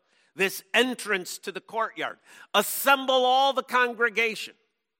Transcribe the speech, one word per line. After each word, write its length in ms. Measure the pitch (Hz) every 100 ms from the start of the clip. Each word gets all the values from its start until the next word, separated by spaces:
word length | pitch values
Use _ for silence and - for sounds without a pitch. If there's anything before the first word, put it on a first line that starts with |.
| _ _ _ 147
This 260 | 190 - -
entrance 640 | 214 254 240 196 196 175 -
to 120 | -
the 80 | 185
courtyard. 580 | - 226 220 156 131 - _ - -
"Assemble 720 | 202 214 - 269 277 262 262 254
all 260 | 262 277
the 100 | 254
congregation." 920 | 254 247 240 220 233 202 226 202 - - _ _ _